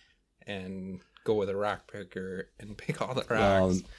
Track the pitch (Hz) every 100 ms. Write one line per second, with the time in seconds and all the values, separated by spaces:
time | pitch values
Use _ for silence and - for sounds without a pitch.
0 | _ _ _ _ - 98 95 95 95 92
1 | _ - - 107 98 98 104 95 - 104
2 | 92 92 95 92 - - 107 101 - -
3 | 107 127 - 110 101 95 95 90 -